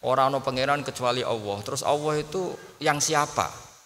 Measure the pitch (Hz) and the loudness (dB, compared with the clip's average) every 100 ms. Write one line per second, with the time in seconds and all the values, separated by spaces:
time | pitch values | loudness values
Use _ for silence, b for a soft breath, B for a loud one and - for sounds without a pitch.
0 | 123 127 135 139 131 127 135 143 139 - | 2 4 4 4 -2 0 0 0 -2 -2
1 | 123 123 123 113 104 101 104 139 - 147 | 0 0 0 -2 -2 -4 -4 -4 0 2
2 | 151 151 151 190 180 - - - 151 147 | 2 -2 -2 -4 -4 -6 -14 -4 0 2
3 | 139 156 147 - 90 - - - | 2 2 2 0 -2 -4 -18 -20